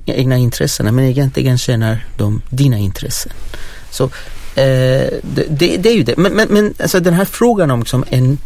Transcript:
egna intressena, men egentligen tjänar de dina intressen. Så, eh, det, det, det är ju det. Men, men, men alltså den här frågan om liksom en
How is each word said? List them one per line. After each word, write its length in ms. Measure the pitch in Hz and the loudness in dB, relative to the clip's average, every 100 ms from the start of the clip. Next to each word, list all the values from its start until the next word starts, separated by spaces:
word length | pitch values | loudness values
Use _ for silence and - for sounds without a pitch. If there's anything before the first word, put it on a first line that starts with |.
| - | -2
egna 300 | - 131 127 | 0 2 2
intressena, 560 | 120 - 143 - 107 | 2 0 -4 0 0
men 120 | 127 | 2
egentligen 540 | 131 131 135 131 131 127 | 2 2 0 0 0 0
tjänar 480 | - 117 110 110 - - | 0 0 0 -2 -4 -4
de 260 | 104 107 - | -2 -2 -4
dina 280 | 131 143 107 | 0 2 2
intressen. 540 | 101 - - - - - - - - - - | -2 -4 -6 -6 -8 -8 -8 -8 -10 -10 -12
Så, 140 | - | -4
eh, 60 | 131 - - - - - 135 131 127 131 131 - | -4 -4 -12 -10 -6 0 2 4 2 2 0 -4
det, 240 | - 135 156 | -4 -4 -2
det, 260 | 147 175 175 | 0 0 2
det 120 | 220 | 2
är 60 | |
ju 80 | 220 | 2
det. 140 | 120 120 | 2 2
Men, 160 | 190 | 2
men, 160 | 208 214 | 2 2
men 240 | 208 208 - | 2 2 -2
alltså 220 | 160 185 | 0 2
den 140 | 175 | 2
här 100 | 170 | 2
frågan 460 | 196 - 240 208 156 | 0 2 2 2 2
om 100 | 120 | 0
liksom 240 | 117 127 143 | 0 -2 0
en 280 | 127 127 143 | 2 2 0